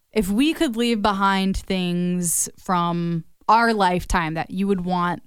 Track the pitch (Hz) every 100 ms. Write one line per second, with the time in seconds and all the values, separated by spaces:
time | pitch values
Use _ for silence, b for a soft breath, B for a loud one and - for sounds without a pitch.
0 | _ 214 190 202 302 311 320 220 240 226
1 | 214 196 196 190 190 190 - 190 180 175
2 | 180 180 170 - - - - 180 175 170
3 | 170 165 - _ - 220 233 214 185 180
4 | - 185 160 160 - 185 196 190 180 180
5 | 175 -